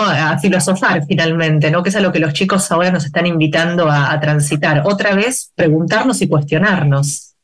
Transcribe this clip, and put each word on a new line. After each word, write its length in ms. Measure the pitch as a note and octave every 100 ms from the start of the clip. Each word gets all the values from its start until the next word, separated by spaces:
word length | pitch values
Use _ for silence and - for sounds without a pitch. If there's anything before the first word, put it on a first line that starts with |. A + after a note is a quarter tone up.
| G#3
A 340 | D3 D#3 D#3+
filosofar 640 | G3 F3+ F#3+ F#3 A3+ F3+ C#3+
finalmente, 640 | D3 E3 E3 D#3+ D3+ D3+
¿no? 140 | E3+
Que 60 | F#3
es 80 | G3+
a 20 |
lo 140 | F#3
que 60 | E3
los 120 | D#3
chicos 400 | D3 F#3+ F#3+ -
ahora 200 | E3 F3+
nos 120 | F3+ C#3+
están 200 | F3+ F3
invitando 640 | E3 D#3 D#3+ E3+ F3 D#3+
a, 240 | D3 C3+
a 80 | D3+
transitar. 640 | D3+ D3+ D3 D3+ E3 D3 E3+
Otra 280 | G3+ G#3+
vez, 380 | G3 A#3 C4 - -
preguntarnos 640 | E3+ D#3 E3+ G#3+ B3+ G#3
y 80 | D3+
cuestionarnos. 1040 | D3+ D3 D#3 G#3 F3+ D3 C#3 C#3+ - - _